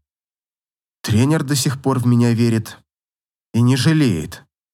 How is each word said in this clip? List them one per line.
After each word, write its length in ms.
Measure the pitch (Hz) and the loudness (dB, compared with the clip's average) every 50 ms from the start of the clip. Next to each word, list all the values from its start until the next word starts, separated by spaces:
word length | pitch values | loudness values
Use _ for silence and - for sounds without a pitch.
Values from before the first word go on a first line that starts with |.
| _ _ _ _ _ _ _ _ _ _ _ _ _ _ _ _ _ _ _ _ | _ _ _ _ _ _ _ _ _ _ _ _ _ _ _ _ _ _ _ _
«Тренер 420 | - - 110 107 127 143 160 160 147 | -6 -2 0 2 2 2 0 -2 -2
до 120 | 131 147 | -2 -4
сих 260 | 123 - 151 123 - | -2 -2 -4 -4 -4
пор 160 | - 135 131 131 | -4 -2 -2 0
в 80 | 120 | 0
меня 280 | 123 120 120 120 120 117 | 2 2 2 2 2 2
верит 440 | 110 120 117 113 110 104 - - - _ _ _ _ _ _ _ _ _ _ _ _ _ _ | 2 0 0 0 -2 -4 -6 -14 -20 _ _ _ _ _ _ _ _ _ _ _ _ _ _
и 100 | - 113 | -2 0
не 140 | 120 123 135 | 2 2 2
жалеет», 720 | 123 131 160 160 156 143 117 92 80 76 - - - - _ _ _ _ _ | 2 2 2 2 2 2 0 0 -2 -6 -10 -14 -18 -20 _ _ _ _ _